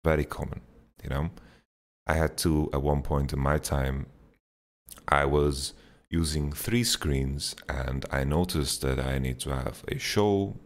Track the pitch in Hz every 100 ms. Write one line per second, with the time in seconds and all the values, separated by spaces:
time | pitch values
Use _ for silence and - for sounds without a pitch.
0 | 80 78 71 - - - - - _ _
1 | 71 67 80 - - - _ _ _ _
2 | - 80 80 - 87 78 76 69 71 73
3 | 67 71 69 69 69 76 - 69 67 67
4 | - - - _ _ _ _ _ - -
5 | - 71 71 73 73 69 69 - - -
6 | _ 82 80 76 73 71 - 120 120 -
7 | 80 67 67 69 - - - 67 65 67
8 | - 71 67 78 90 80 69 - 67 65
9 | 65 67 65 64 - 65 64 - - 135
10 | - - 104 98 101 110